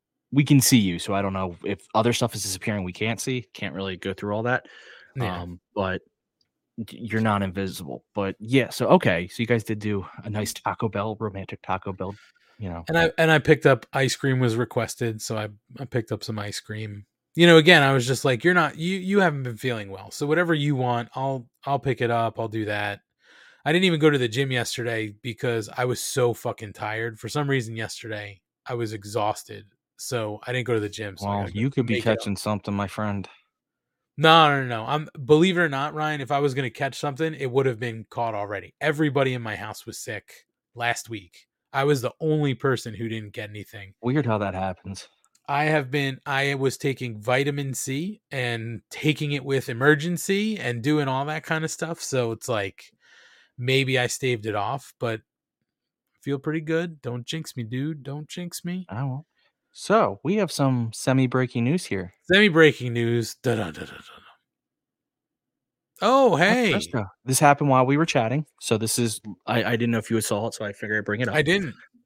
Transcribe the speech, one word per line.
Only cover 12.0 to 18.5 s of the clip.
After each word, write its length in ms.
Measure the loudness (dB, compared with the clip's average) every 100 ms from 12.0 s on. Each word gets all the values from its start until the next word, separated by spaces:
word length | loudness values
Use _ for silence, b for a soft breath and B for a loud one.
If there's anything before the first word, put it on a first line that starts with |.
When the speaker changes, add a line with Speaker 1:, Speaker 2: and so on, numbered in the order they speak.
| -8 -10 -20 _ b b
Speaker 1:
you 80 | -10
know. 160 | -8 -2
Speaker 2:
And 80 | 2
I, 140 | 2 4
and 140 | 4
I 80 | 4
picked 260 | 6 6 6
up 200 | 4 2
ice 240 | -2 0 0
cream 240 | 0 2
was 160 | 2 2
requested, 640 | 0 -2 -4 -4 -4 -4
so 160 | -6 -6
I, 100 | -6 -10 _ -14
I 60 | -6
picked 260 | -6 -4
up 140 | -8 -6
some 120 | -8
ice 200 | -8 -10
cream. 460 | -10 -10 -10 -12 -18 _ _ 6
You 100 | 10
know, 100 | 10
again, 260 | 10 8
I 100 | 8
was 120 | 4 2
just 180 | 0 0
like, 180 | 2
"You're 120 | 4